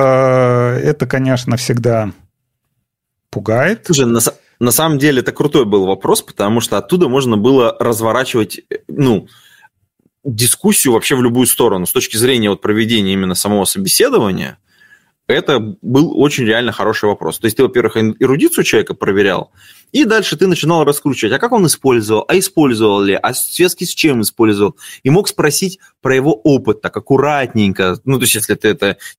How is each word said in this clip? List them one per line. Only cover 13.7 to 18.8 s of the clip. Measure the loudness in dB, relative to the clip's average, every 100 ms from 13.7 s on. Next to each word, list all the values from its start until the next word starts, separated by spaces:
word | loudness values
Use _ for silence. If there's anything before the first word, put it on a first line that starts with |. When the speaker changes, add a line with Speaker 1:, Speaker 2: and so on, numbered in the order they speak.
| -4 -4 0 2 2 0 -2 -8 -12 _ _ _ _ _ _ _
Speaker 2:
это | -2 0 -2 -2 -10
был | 0 2 2 2
очень | 0 2
реально | 0 0 -2
хороший | -2 -2 0 -2
вопрос. | -2 -4 -4
То | -4
есть | 0
ты, |
во-первых, | 0 2 0 0
эн-, | -2 0
эрудицию | 0 2 2 0
человека | 0 0